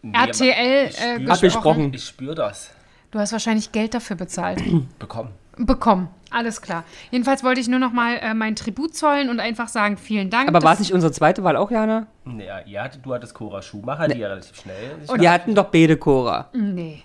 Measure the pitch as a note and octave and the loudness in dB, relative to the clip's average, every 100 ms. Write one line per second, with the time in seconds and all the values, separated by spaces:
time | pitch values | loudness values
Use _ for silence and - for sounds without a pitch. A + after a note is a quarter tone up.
0 | A2+ A3+ C4 - B3+ A3+ B3 C4+ C4+ - | -2 0 0 2 2 2 2 2 2 -2
1 | A#3+ A#3+ C3 F3 F#3 A3+ D#3 D#3 C#3+ C3 | -4 -4 2 4 6 4 4 4 0 -4
2 | - - C3 D#3+ B2 - - - _ _ | -14 -12 -10 -4 -6 -6 -20 -20 _ _
3 | _ G#3+ G#3 A3+ A3+ A3 G#3+ A3 A3 A#3+ | _ -4 -4 -2 0 0 0 -4 -2 -4
4 | - F3 F3+ - F3+ F3+ F3 E3+ C3 - | -6 -10 -8 -6 -4 -4 2 0 0 -12
5 | - A#2 A#2+ G2 _ - A3+ C4 A#3 F#3 | -12 -10 -12 -14 _ -4 0 2 4 2
6 | F3 - - A#3 A3+ A3 - E3+ E3 - | 0 -10 -8 -4 -4 -6 -10 -10 -10 -20
7 | - B3 A#3+ C4+ B3+ C4 A#3 B3+ B3+ A#3+ | -6 -2 0 0 0 0 0 0 0 0
8 | A#3 A#3+ A3 A3 A3 G#3+ - G3+ D#4+ - | -2 -2 -4 -2 -2 -4 -6 -6 -6 0
9 | D#4 C#4+ C4+ A#3 G#3+ A3+ A3+ A#3+ G#3 G3+ | 0 2 0 -2 -4 -6 -6 -2 -2 -2
10 | - G#3+ F#3+ A3+ C4+ E3+ D#3+ D#3+ F#3 F#3 | -4 -4 0 0 4 6 6 4 2 2
11 | E3 - D3+ F#3 F#3 C#3 G3+ A#3 A3 A3 | 2 4 2 4 0 2 0 0 0 -2
12 | A3 _ B2+ A2+ F#2 F#2+ F2 G2+ B2+ C#3 | -4 _ -16 -14 -12 -14 -12 -10 -10 -12
13 | B2 D3+ A#2 - G#2+ G2 F#2+ G#2 A2+ D3 | -8 -8 -8 -14 -12 -12 -12 -12 -8 -2
14 | D#3 B2+ G#2 F#2+ - - F#2+ F#2+ A#2+ D#3 | -2 -2 -4 -8 -14 -20 -16 -14 -14 -14
15 | D3 B3+ E3+ F3 F3 G3+ F#3+ E3 D#3+ D#3 | -6 4 4 4 2 2 4 6 6 4
16 | - C3+ A#2+ C#2+ - B3+ G3+ F3+ E3 D3+ | 4 2 2 -2 -4 -4 -4 -4 -8 -14